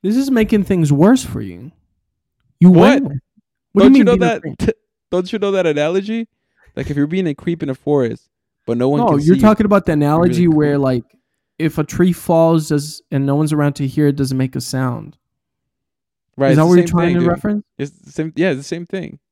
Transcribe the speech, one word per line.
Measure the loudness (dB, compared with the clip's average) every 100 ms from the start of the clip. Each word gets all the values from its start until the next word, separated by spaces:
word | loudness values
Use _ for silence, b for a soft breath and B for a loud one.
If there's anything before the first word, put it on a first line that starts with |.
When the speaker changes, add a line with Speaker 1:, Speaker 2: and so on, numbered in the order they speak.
Speaker 1:
This | -2 -2
is | 0
making | 0 2 0
things | 0 -2 0
worse | 4 4 4
for | 0 -10
you. | -10 -16 -20 _ _ _ _ _ _ _ _ _
You | 6
Speaker 2:
What? | 8 6 4
Speaker 1:
went |
with | -2 -10 _ _ _ _ _
What | 2
do | 6
you |
Speaker 2:
Don't |
you | 6
Speaker 1:
mean | 4
Speaker 2:
know | 2
Speaker 1:
being |
a | 0
Speaker 2:
that | -2
Speaker 1:
creep? | -8 -4
Speaker 2:
t-, | -4 -4 _ _ _
don't | -6 -4
you | -4
know | -2
that | -2 -2
analogy? | -2 -2 -4 -4 -8 -8 _ _ _ _ -10
Like, | -6
if | -4
you're | -2
being | -2 -4
a | -6
creep | -8 -6
in | -8
a | -8
forest, | -2 0 0 -6 _ _ _ _ -8
but | -2
no | -2
one | 0
Speaker 1:
No, | 0
Speaker 2:
can | 0
Speaker 1:
you're | 2 4
Speaker 2:
see |
Speaker 1:
talking | 4 2 2
about | 0 0
the |
Speaker 2:
you, | -2
you're | 0
Speaker 1:
analogy | 2 0 2 2
Speaker 2:
really | 2
Speaker 1:
where, | 0 0
Speaker 2:
creep. |
Speaker 1:
like, | -2 -4 -8 _ _ _ _ _
if | -4 -4
a |
tree | -6 0 0
falls | 0 -2 2 2 0 0
does, | -4 -6 -16 _
and | -4 -2
no | 0
one's | 0
around | 0 -2
to | -2 -6
hear | 0 0
it, | 0
doesn't | -4 -2
make | -4 -6
a |
sound. | -8 -6 -6 -8 -14 _ _ _ _ _ _ _ _ _ _ _ _ -4
Speaker 2:
Right, | 2
Speaker 1:
Is |
Speaker 2:
it's | 4
Speaker 1:
that |
Speaker 2:
the | 6
Speaker 1:
what | 4
you're | 4
Speaker 2:
same |
Speaker 1:
trying | 0 0
Speaker 2:
thing, | 0
Speaker 1:
to |
Speaker 2:
dude. | 0
Speaker 1:
reference? | -2 -4 -6 -8 -12
Speaker 2:
It's | -12
the | _ -14
same, | -10 -8 -4
yeah, | -4
it's | -4
the |
same | -8 -12 -10
thing. | -12 -12 -18 _